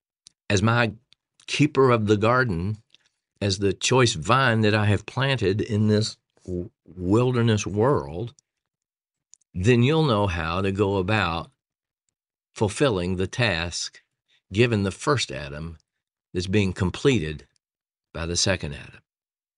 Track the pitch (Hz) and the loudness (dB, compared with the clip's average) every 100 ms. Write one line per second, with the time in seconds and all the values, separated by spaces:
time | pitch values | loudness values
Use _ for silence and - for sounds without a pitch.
0 | _ _ - _ - 104 110 120 117 - | _ _ -20 _ -4 -2 0 0 0 -4
1 | _ _ _ _ - - 147 143 135 120 | _ _ _ _ -8 0 0 4 4 4
2 | 104 107 110 127 127 82 92 107 _ _ | 4 2 2 2 0 -2 -4 -6 _ _
3 | _ _ _ - 101 95 98 92 - 127 | _ _ _ -6 -4 0 -2 -2 0 2
4 | 123 117 127 123 131 113 107 107 104 98 | 2 0 -2 0 2 2 2 2 2 0
5 | - - 135 131 95 104 - 104 107 107 | -2 -4 -2 0 0 0 -2 0 2 2
6 | 107 - _ _ - 90 87 _ _ 87 | 0 -8 _ _ -10 -8 -8 _ _ -8
7 | 90 107 123 123 117 107 104 101 120 127 | 0 2 2 2 2 2 0 0 0 0
8 | 69 80 117 - _ _ _ _ _ _ | -4 -10 -10 -14 _ _ _ _ _ _
9 | _ _ _ _ _ 87 95 120 123 160 | _ _ _ _ _ -2 4 4 4 2
10 | 156 104 101 85 80 87 98 95 101 98 | 2 2 0 -2 -4 -2 -2 0 0 0
11 | 92 110 90 82 80 _ _ _ _ _ | 0 0 -2 -4 -8 _ _ _ _ _
12 | _ _ _ _ _ - 107 - 143 98 | _ _ _ _ _ -4 -4 0 0 0
13 | 87 90 92 - 120 82 87 - - - | -2 -2 -4 0 0 0 -4 -6 -10 -14
14 | _ _ _ _ - 95 123 110 98 92 | _ _ _ _ -6 0 2 2 -2 -4
15 | - 143 - 65 71 71 82 80 _ _ | -2 -2 -2 -8 -10 -12 -12 -16 _ _
16 | _ _ _ 90 90 104 98 87 92 - | _ _ _ -8 -2 0 0 0 -2 0
17 | 143 120 78 73 - _ _ _ _ _ | 2 2 -2 -10 -16 _ _ _ _ _
18 | _ 78 82 85 - 92 76 71 - - | _ -10 -6 -2 -2 -2 -4 -12 -16 -20
19 | _ _ _ _ _ | _ _ _ _ _